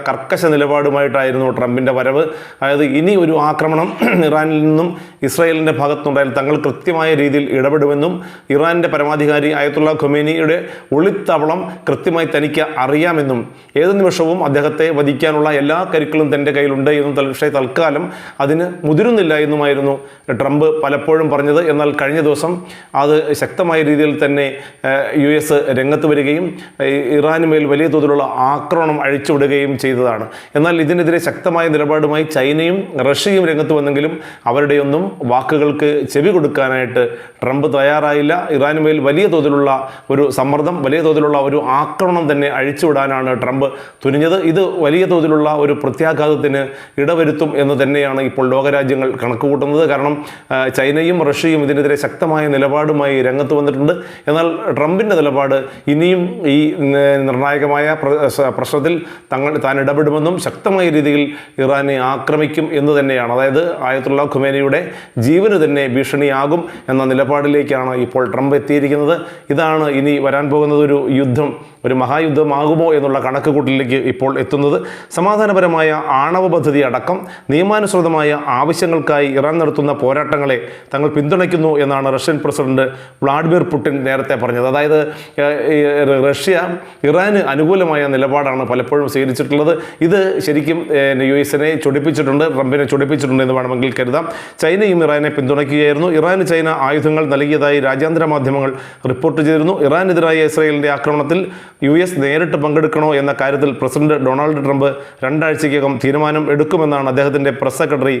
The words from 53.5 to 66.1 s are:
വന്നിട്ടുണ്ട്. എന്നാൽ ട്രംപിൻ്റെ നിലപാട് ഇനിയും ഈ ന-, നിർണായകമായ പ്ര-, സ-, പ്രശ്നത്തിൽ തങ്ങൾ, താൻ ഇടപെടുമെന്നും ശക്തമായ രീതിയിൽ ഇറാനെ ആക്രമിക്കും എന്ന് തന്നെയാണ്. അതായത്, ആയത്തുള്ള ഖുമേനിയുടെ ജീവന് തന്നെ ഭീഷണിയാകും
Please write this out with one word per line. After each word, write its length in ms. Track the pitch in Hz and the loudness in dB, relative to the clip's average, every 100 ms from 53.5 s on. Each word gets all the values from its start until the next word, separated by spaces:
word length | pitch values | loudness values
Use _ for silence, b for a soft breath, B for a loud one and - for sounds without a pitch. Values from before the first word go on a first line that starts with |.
| 147 | 0
വന്നിട്ടുണ്ട്. 340 | 143 131 147 180 B B - | 0 0 0 -2 B B -2
എന്നാൽ 180 | 156 165 165 202 135 | 0 0 -2 -4 -2
ട്രംപിൻ്റെ 380 | 151 190 220 180 | 0 0 2 2
നിലപാട് 360 | 147 135 139 135 131 B - | 2 0 0 0 -2 B -2
ഇനിയും 280 | 147 175 185 175 - 151 143 | 2 2 2 -2 -2 0 2
ഈ 20 | 151 - 139 | 2 0 0
ന-, 100 | 139 139 139 135 | 2 2 2 0
നിർണായകമായ 580 | 127 143 143 143 143 151 156 | 0 0 0 0 0 0 0
പ്ര-, 160 | 139 151 139 - | 0 0 0 2
സ-, 140 | 135 113 | 0 -2
പ്രശ്നത്തിൽ 360 | 127 147 151 170 B B - | -2 -2 0 -2 B B -6
തങ്ങൾ, 180 | 131 143 151 135 | -4 -2 0 0
താൻ 100 | 139 | 0
ഇടപെടുമെന്നും 520 | 139 143 151 151 156 185 - | 0 2 0 0 0 -2 -6
ശക്തമായ 400 | - 214 190 175 151 | -4 -2 2 2 2
രീതിയിൽ 260 | 143 147 143 147 B - | 2 2 0 -6 B -2
ഇറാനെ 320 | 135 139 139 135 127 | 0 0 0 0 -2
ആക്രമിക്കും 540 | 135 - 151 151 151 160 151 | -2 -2 0 0 -2 -2 0
എന്ന് 140 | 147 147 | 2 2
തന്നെയാണ്. 340 | 135 131 120 123 | 2 0 0 0
അതായത്, 260 | 135 139 175 160 127 | 0 0 -2 -2 -4
ആയത്തുള്ള 360 | 135 131 139 147 143 | -2 0 0 0 0
ഖുമേനിയുടെ 460 | 135 139 139 147 185 B B - 117 | 0 0 0 0 -2 B B -2 2
ജീവന് 300 | 170 208 196 | 2 4 2
തന്നെ 220 | 151 143 135 123 | 2 0 0 -2
ഭീഷണിയാകും 680 | 135 | -2